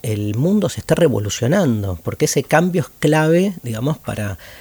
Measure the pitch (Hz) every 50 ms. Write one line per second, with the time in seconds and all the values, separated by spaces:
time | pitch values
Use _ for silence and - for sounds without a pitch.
0 | - 127 110 104 104 104 104 117 135 175 202 214 202 247 - - - - 160 156
1 | 170 156 123 - 104 104 - - 120 117 160 208 190 143 117 107 101 98 92 85
2 | - - - - 147 147 - 151 135 - - 151 170 185 170 185 139 - - -
3 | - 151 151 156 156 156 165 175 190 202 190 170 - 123 113 110 117 139 160 -
4 | - - 110 110 107 101 95 - - - - -